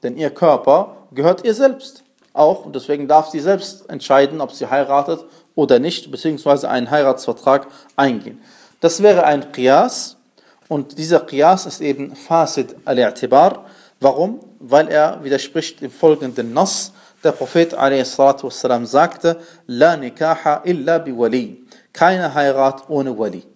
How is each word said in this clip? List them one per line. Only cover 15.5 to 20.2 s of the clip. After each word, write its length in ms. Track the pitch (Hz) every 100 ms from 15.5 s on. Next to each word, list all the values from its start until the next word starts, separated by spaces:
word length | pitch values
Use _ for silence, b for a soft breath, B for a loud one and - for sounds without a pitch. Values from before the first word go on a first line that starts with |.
| 165 156 -
dem 100 | 135
folgenden 600 | - 165 151 135 127 117
Nass. 400 | 123 190 - - b b b
Der 80 | 160
Prophet 420 | - 131 165 165
a.s.w. 1080 | - 139 135 127 - 139 135 131 - 127 123
sagte, 540 | 117 131 165 - 170 165 B B -
„La 300 | 120 156 160
nikaha 680 | 127 -